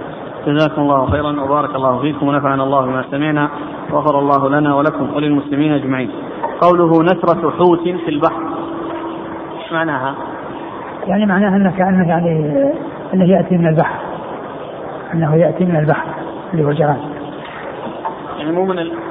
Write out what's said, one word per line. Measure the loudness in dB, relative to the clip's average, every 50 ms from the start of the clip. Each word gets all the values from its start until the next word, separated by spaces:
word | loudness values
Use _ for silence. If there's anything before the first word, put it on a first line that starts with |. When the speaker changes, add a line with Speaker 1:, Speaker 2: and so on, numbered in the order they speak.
| -12 -12 -12 -12 -12 -12 -10 -4 -2
Speaker 1:
جزاكم | 0 2 4 2 2 2 2
الله | 2 4 4 4 2
خيرا | 2 0 0 0 -2 -2 -2
وبارك | 0 0 0 0 0 0 -2
الله | 0 2 2 2 2
فيكم | 0 -2 -2 0 0 2
ونفعنا | 2 2 2 2 2 0
الله | 0 2 2 2 2
بما | 0 0 -4 -4 -4
سمعنا | -4 -2 0 0 0 0 0 -2 -4 -6 -10 -10 -10 -10 -6 -4
وغفر | -2 0 2 2 2 2
الله | 4 4 4 4 4 2
لنا | 2 2 2 2 2
ولكم | 2 2 0 0 -2 -2 -2 -2
وللمسلمين | 0 0 2 2 0 0 0 0 0 2 2
أجمعين. | 2 0 0 -2 -2 -2 -2 -4 -6 -8 -10 -10 -8 -6 -6 -6 0 2
قوله: | 4 4 6 6 6 6 6 6
"نسرة | 6 4 2 2 2 2 2 2 0 0
حوت | 2 4 4 4 4 4
في | 2 -2 -2 -2 -2 -2
البحر"، | 0 2 2 0 0 -2 -6 -6 -6 -8 -8 -8 -8 -8 -8 -8 -8 -8 -8 -10 -10 -10 -10 -10 -10 -12 -12 -12 -12 -10
إيش | -8 -4
معناها؟ | -2 -2 0 0 -2 -2 -2 -4 -4 -6 -8 -10 -10 -10 -10 -10 -10 -10 -10 -10 -12 -12 -12 -12 -12 -6 -4
Speaker 2:
يعني | 0 0 2 2
معناها | 4 4 4 4 4 4
أنه، | 4 4 2 2 2 2 4
أنه | 4 4 4 4
يعني | 2 2 2 2 2 0 0 2 2 2 2 2 0 -2 -6 -10 -10 -12 -6 0 2
أنه | 4 6
يأتي | 6 6 6 4 2 2
من | 2 4
البحر، | 4 4 4 2 0 -2 -6 -8 -8 -10 -10 -10 -10 -10 -10 -10 -12 -12 -12 -12 -12 -12 -12 -12 -12 -12 -12 -8 -4 -2
أنه | 0 2 4 4
يأتي | 4 4 4 2 2 2
من | 2 2
البحر | 2 2 2 2 0 -2 -6 -8 -8 -8 -10 -10 -10 -8 -4
اللي | -2 0 0
هو | 2
الجراد. | 2 2 2 2 0 0 -4 -8 -10 -10 -10 -12 -12 -12 -12 -12 -12 -12 -12 -12 -10 -10 -10 -10 -10 -8 -8 -10 -10 -10 -12 -12 -10 -6
Speaker 1:
يعني | -4 -2
مو | 0 0 0
من | 0 0 -2
ال-، | -4 -4 -6 -8 -8 -6